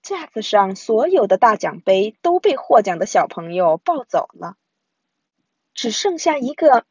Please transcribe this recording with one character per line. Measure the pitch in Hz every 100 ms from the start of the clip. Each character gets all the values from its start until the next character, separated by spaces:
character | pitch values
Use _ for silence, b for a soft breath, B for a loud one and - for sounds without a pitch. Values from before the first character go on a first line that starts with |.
架 | - 392 311
子 | -
上 | 208 208 196 190
所 | - 220 302
有 | 370 208
的 | 190
大 | 233 208
奖 | - 165
杯 | 180 190 208 -
都 | 349 359
被 | 415 523
获 | - -
奖 | 202 170
的 |
小 | 190 190 156
朋 | - 165
友 | 175 175 160
抱 | - 320
走 | 247 170 -
了， | - 170 190 _ _ _ _ _ _ _ _ _ _ _
只 | - 233
剩 | 214 403 339
下 | 339 302
一 | 247
个 | 294 320 247 -